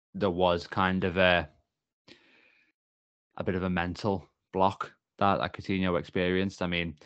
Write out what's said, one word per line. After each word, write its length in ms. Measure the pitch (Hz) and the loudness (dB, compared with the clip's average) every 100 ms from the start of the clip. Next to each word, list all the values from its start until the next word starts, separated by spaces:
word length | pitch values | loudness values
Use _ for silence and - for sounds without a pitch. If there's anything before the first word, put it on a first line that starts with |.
| _ | _
there 160 | 95 101 | -4 -2
was 360 | 87 90 87 - | 2 2 2 -2
kind 380 | 104 92 92 | -2 0 0
of 140 | 95 87 | 0 4
a, 320 | 90 87 78 _ _ _ _ _ - - _ _ _ _ _ _ _ _ _ _ _ - | 4 4 0 _ _ _ _ _ -20 -20 _ _ _ _ _ _ _ _ _ _ _ -8
a 80 | |
bit 120 | 101 92 | -4 -2
of 80 | |
a 60 | 92 | -2
mental 600 | 87 87 90 110 98 - _ _ | -2 -2 -4 -4 -4 -6 _ _
block 360 | 95 95 - - _ _ - | 2 2 0 -10 _ _ 0
that, 200 | 101 95 | 2 2
that 140 | 90 | -2
Coutinho 460 | - - 95 92 85 | -6 -4 0 0 0
experienced. 640 | 80 95 90 92 98 - | -2 -2 0 0 0 -4
I 60 | 90 | -4
mean, 280 | 87 85 - | -2 -4 -8